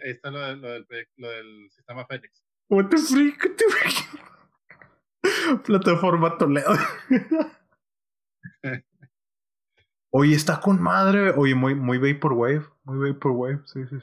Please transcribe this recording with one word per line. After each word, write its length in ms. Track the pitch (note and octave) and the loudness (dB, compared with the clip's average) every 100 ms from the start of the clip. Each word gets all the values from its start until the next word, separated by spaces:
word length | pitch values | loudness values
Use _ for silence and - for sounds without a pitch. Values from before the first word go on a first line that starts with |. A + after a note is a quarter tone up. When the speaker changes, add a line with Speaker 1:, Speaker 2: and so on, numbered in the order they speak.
Speaker 1:
ahí 60 | C3+ | -10
está 180 | B2 C#3+ | -12 -12
lo 80 | C#3 | -10
de-, 160 | C#3 | -10
lo 140 | C3+ B2+ | -10 -12
del 160 | A#2+ A2 | -14 -14
proyec-, 240 | A#2+ A2+ - | -16 -16 -16
lo 120 | A#2+ | -14
del 380 | A2+ A2 G#2+ G2+ | -14 -16 -20 -20
sistema 340 | _ - B2 B2 | _ -20 -18 -14
Fénix. 380 | C3 - _ _ _ - | -14 -16 _ _ _ 0
Speaker 2:
What 220 | G3 D4 | 0 2
the 60 | D#4+ | 0
freak, 460 | D4+ C4 D4 C#4+ | 2 2 2 0
what 120 | - - | -4 2
the 80 | A4 | 2
freak? 1900 | - - - - - - _ _ _ _ - - _ _ _ F#4 G4 E4 C4 | 2 -2 -4 -8 -14 -20 _ _ _ _ -20 -20 _ _ _ -2 0 0 -2
Plataforma 760 | - G3 F3+ E3+ F3+ E3+ E3 - | 2 2 2 2 2 2 2 2
Toledo. 320 | D3+ C#3+ C#3 G#3+ - - - | 0 2 2 0 -2 -6 -2
<laughs> 1800 | B3+ - D#4+ D4+ - _ _ _ _ _ _ _ _ - _ C3+ B2+ - _ C3+ _ _ _ _ _ _ _ _ _ _ | 0 0 -2 -2 -8 _ _ _ _ _ _ _ _ -20 _ -10 -10 -14 _ -20 _ _ _ _ _ _ _ _ _ _
Oye, 220 | C3 D3 | 2 4
está 260 | D3+ D3+ D#3 | 4 2 -2
con 200 | - F#3+ | 2 2
madre. 500 | F3 F#3 F#3+ G3+ G3 C#3 | 2 2 4 4 2 2
Oye, 180 | C#3 | 2
muy, 200 | B2+ C3 | 2 0
muy 240 | C#3 B2+ B2+ | 0 0 0
Vaporwave. 640 | C#3 C#3+ D#3 A#2+ A#2+ D3 D3+ _ | 0 0 0 0 0 0 -4 _
Muy 260 | C3+ C3+ C#3 | -10 -4 -4
Vaporwave, 500 | C#3 C#3 B2 B2+ C#3+ C#3+ | -2 -2 -2 -2 -6 -10
sí, 180 | C#3 C3 | -14 -12
sí, 100 | C3+ | -14